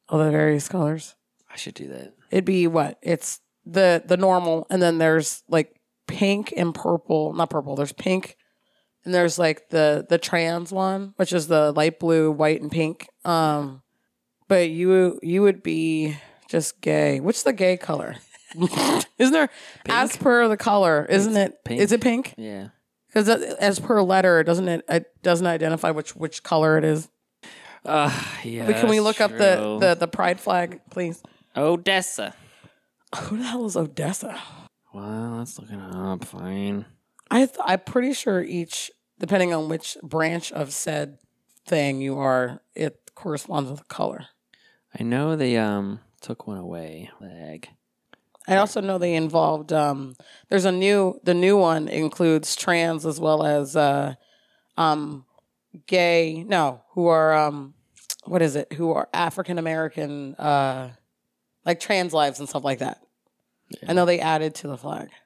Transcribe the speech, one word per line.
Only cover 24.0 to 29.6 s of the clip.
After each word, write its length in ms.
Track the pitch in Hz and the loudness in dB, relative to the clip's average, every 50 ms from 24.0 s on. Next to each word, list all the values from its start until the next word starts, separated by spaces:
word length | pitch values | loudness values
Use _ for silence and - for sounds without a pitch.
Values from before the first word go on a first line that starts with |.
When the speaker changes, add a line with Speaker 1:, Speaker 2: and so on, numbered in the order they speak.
Speaker 1:
letter, 420 | 196 180 190 190 185 185 175 165 160 | 4 4 4 4 4 6 4 4 4
doesn't 240 | 165 170 175 190 180 | 4 2 0 0 0
it, 180 | 170 165 - - | -2 -4 -2 0
it 320 | 156 170 165 - _ _ | -2 -2 -2 -4 _ _
doesn't 240 | - 180 175 170 185 | 0 2 2 2 2
identify 460 | 175 165 160 160 160 160 160 - 170 | 0 0 0 0 -2 -2 0 0 0
which, 240 | 160 151 151 - - | -2 -2 -4 -10 -10
which 260 | - 160 160 - - | -8 -8 -8 -8 -10
color 340 | - - 175 160 156 156 156 156 | -4 0 2 4 4 4 4 4
it 40 | 151 | 4
is. 260 | 156 151 156 160 - _ _ _ _ _ _ - - - - - - - - - | 2 0 0 -4 -8 _ _ _ _ _ _ -20 -20 -20 -20 -20 -20 -20 -14 -6
Speaker 2:
Uh, 240 | - 156 151 147 143 - - - - - - - | -2 0 2 2 2 0 -2 -6 -10 -10 -12 -10
yeah, 220 | 117 113 117 113 | -10 -8 -4 0
Speaker 1:
But 120 | 220 214 220 | 0 2 2
can 120 | 233 226 | 4 4
we 80 | 214 214 | 4 4
Speaker 2:
that's 80 | 208 | 4
Speaker 1:
look 160 | 214 214 - | 2 2 2
up 100 | 220 208 220 226 | 2 0 2 4
the, 180 | 202 196 185 | 4 4 4
Speaker 2:
true. 220 | - | 4